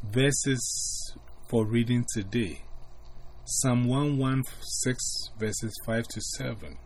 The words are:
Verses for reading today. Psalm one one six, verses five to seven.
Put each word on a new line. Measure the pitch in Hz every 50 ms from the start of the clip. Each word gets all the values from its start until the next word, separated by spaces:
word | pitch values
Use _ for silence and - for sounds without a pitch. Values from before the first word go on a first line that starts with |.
| -
Verses | 104 101 123 131 143 139 - - 147 135 123 - - - - - - - - - - - - - - - - - -
for | - 117 110
reading | 104 113 117 117 113 123 120 120 - -
today. | 113 98 95 95 120 113 90 78 - - - - - - - - - - - - - - - - - -
Psalm | - - - - 135 123 123 123 120
one | 131 135 147 147 143
one | 135 131 131 131 135 131 - - -
six, | - - - - - 131 127 - - - - - - - - -
verses | 107 107 101 - - 110 - - -
five | - 113 117 117
to | - - 107
seven. | - - - - 131 123 120 107 - - - - -